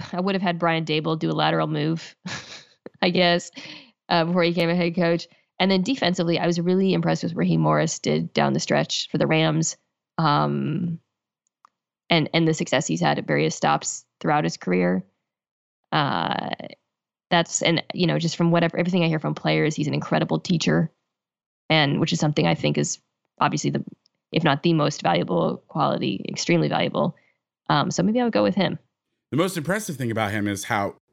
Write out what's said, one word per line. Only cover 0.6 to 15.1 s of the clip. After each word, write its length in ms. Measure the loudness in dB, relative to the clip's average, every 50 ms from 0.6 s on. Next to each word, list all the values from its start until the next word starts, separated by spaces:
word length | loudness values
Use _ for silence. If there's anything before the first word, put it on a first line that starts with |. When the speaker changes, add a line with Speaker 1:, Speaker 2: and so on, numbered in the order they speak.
Speaker 1:
Brian 240 | 0 0 0 0 0
Daboll 340 | -2 -2 -2 0 -2 -2 -2
do 120 | -2 -2
a 20 |
lateral 340 | 0 0 0 2 2 0 0
move, 480 | -2 -2 -2 0 -2 -2 -4 -6 -12 -18 _ -12 -12 -12 -12 -12 -14 -18 -20
<laughs> 440 | -20 _ _ _ -20 -20 -4 _
I 80 | 0 2
guess, 400 | 4 4 4 4 4 2 0 -6 -14 -18 -18 -18 -18 -20 -20 -20 _ _ _ 0
uh, 160 | 2 2 2
before 200 | 2 2 2 2
he 60 | 2
became 180 | 2 2 2 2
a 60 | 2
head 180 | 2 0 0 0
coach. 320 | 0 2 2 0 0 -4 -8 _ _ _ _ _ 0
And 120 | 2 2
then 120 | 4 2
defensively, 560 | 2 0 -2 0 0 0 0 0 0 0 0 0
I 80 | 0
was 140 | 0 0 0
really 320 | 0 2 2 2 2 2
impressed 300 | 2 2 2 0 0 -2
with 100 | -2 -4 -2
Raheem 260 | 0 2 2 2 4
Morris 360 | 4 2 2 2 2 0 -2 -4
did 360 | -2 0 0 0 -2 -2 0
down 180 | 0 0 0
the 80 | 0 -2
stretch 480 | -2 0 0 0 0 -2 -4 -6 -6 -4
for 60 | -2
the 100 | -2 0
Rams, 520 | 2 2 2 2 2 2 0 -2 -2 -4 -8 _ _ _ _ _ _ _ -2
um, 800 | 0 2 2 2 2 0 -2 -2 -4 -4 -4 -4 -4 -4 -6 -8 _ _ _ _ _ _ _ _ _ _ _ _ _ _ _ _ _ _ _ _ _ 0
and, 180 | 2 2 2 2 2
and 120 | 2 2
the 60 | 2
success 340 | 2 0 0 0 0 0 0
he's 140 | 0 -2 0
had 180 | 0 0 0 0
at 80 | -2
various 300 | -2 0 0 0 0 0
stops 480 | 0 0 0 0 0 -2 -6 -10 -10 -14 _ _ -6
throughout 240 | -2 0 0 0 0
his 140 | -2 -4 -6
career. 440 | -4 -2 0 0 2 0 0 -2 -4 _